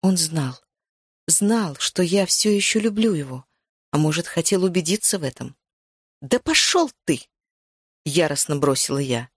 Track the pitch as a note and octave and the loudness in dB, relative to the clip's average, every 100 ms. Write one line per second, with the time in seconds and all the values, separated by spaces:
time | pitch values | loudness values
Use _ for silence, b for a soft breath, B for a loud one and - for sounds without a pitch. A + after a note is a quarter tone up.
0 | F#3+ F#3 D#3+ D#3+ C3+ B2+ _ _ _ _ | 2 0 0 -2 -4 -8 _ _ _ _
1 | _ _ - - G3+ A3+ G3 C3+ - - | _ _ -2 0 2 2 0 -4 -6 -2
2 | F3+ G3 F#3 - G#3+ G3+ G3 A3 A3 G#3 | 0 2 2 0 2 2 2 0 0 0
3 | A3+ F3 C#3 B2+ - _ _ _ _ D3 | 0 0 -4 -10 -14 _ _ _ _ 2
4 | D3+ D#3 F3 - D#3+ G3 F#3 F3+ D#3+ G#3 | 2 0 -4 -2 0 2 2 0 -2 0
5 | - G3+ D3 - B2+ - _ _ _ _ | 0 -2 -4 -8 -16 -16 _ _ _ _
6 | _ _ C#3 B3 - D#4+ - F#4 E4 - | _ _ -2 -2 0 0 2 2 0 -2
7 | - B2+ - _ _ _ _ _ _ _ | -4 -4 -4 _ _ _ _ _ _ _
8 | - C#3+ D#3+ C#3+ - D3 C#3+ C3+ - C#3 | -4 0 0 0 -2 0 2 2 0 -2
9 | C#3 A#2+ A#2+ | -2 -2 -4